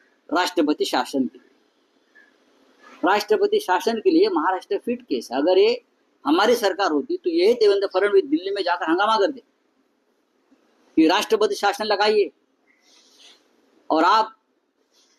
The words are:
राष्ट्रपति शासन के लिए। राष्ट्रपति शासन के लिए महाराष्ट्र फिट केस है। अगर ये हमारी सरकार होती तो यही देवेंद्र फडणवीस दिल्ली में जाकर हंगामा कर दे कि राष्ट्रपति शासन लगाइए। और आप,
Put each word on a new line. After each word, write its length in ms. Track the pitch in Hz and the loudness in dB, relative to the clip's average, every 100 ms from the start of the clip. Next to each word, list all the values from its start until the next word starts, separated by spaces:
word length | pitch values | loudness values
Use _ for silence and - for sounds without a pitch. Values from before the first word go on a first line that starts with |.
| _ _ - | _ _ -6
राष्ट्रपति 500 | 165 180 - 151 151 | -4 -2 -2 -2 -2
शासन 420 | - 131 123 139 123 | -2 -4 -4 -4 -6
के 120 | - | -8
लिए। 120 | _ _ _ _ _ _ _ _ _ _ _ _ _ _ - - | _ _ _ _ _ _ _ _ _ _ _ _ _ _ -20 -6
राष्ट्रपति 560 | 170 208 - 208 202 208 | -2 0 0 0 2 0
शासन 380 | 196 180 220 226 | 0 -2 -2 -2
के 120 | - | 0
लिए 180 | 160 214 | 2 2
महाराष्ट्र 500 | 170 160 - - 196 | 0 -2 -4 -4 -6
फिट 240 | - 247 | -6 -8
केस 260 | - 123 - | -6 -8 -6
है। 60 | 127 | -2
अगर 200 | 156 185 | 2 4
ये 240 | 214 240 _ _ _ _ 143 | 2 0 _ _ _ _ -2
हमारी 280 | 165 220 | 2 2
सरकार 360 | 233 202 180 190 | 2 0 -2 -2
होती 260 | 147 - - | -2 -4 -6
तो 140 | 180 | -4
यही 240 | 165 190 | 0 2
देवेंद्र 340 | 240 208 196 196 | 4 2 2 0
फडणवीस 300 | 185 202 196 | 0 2 2
दिल्ली 260 | 269 311 190 | 2 -2 -4
में 120 | 202 | -4
जाकर 280 | 175 175 165 | -2 -2 -2
हंगामा 260 | 175 214 220 | 0 0 2
कर 160 | 180 | 0
दे 100 | 135 - _ _ _ _ _ _ _ _ _ _ _ _ _ _ - | -4 -16 _ _ _ _ _ _ _ _ _ _ _ _ _ _ 0
कि 120 | 160 | 2
राष्ट्रपति 460 | 196 208 220 214 | 2 0 0 0
शासन 300 | 196 202 - | 0 -2 -2
लगाइए। 460 | 214 196 214 214 170 - _ _ _ _ _ _ _ _ - _ _ _ _ _ - | -2 0 2 2 0 -4 _ _ _ _ _ _ _ _ -20 _ _ _ _ _ -4
और 140 | 156 | 0
आप, 320 | 170 220 - - _ _ _ _ _ _ _ | 2 2 0 -6 _ _ _ _ _ _ _